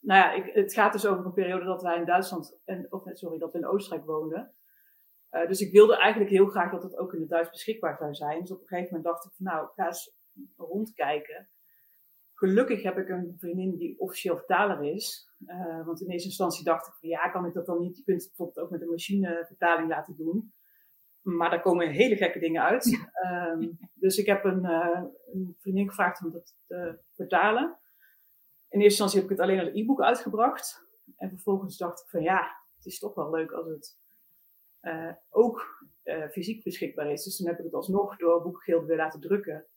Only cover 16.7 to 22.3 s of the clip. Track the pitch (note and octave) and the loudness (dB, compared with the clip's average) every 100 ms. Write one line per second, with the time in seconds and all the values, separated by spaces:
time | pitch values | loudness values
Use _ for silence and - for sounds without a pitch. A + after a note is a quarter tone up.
16.7 | E3 - - D#3+ D#3+ F3+ F3+ F3 F3 E3+ | 0 -2 -14 -8 -2 -2 -2 -4 -6 -4
17.7 | F3 F3+ - - F3 - - F3 - E3+ | -2 -4 -6 -2 -2 -2 -10 -10 -8 -8
18.7 | E3+ E3+ E3+ - G3+ F#3 E3+ E3+ - E3+ | -8 -6 -6 -2 0 0 -2 -6 0 2
19.7 | E3 D#3+ D3+ D#3 D3+ D#3+ G3 A3 _ _ | 2 0 -4 -6 -8 -4 -4 -6 _ _
20.7 | _ _ _ _ _ F#3+ E3+ E3+ F3 F#3+ | _ _ _ _ _ -4 0 2 2 2
21.7 | F3 E3 D3 B3 G3+ F3 | 2 2 4 4 4 0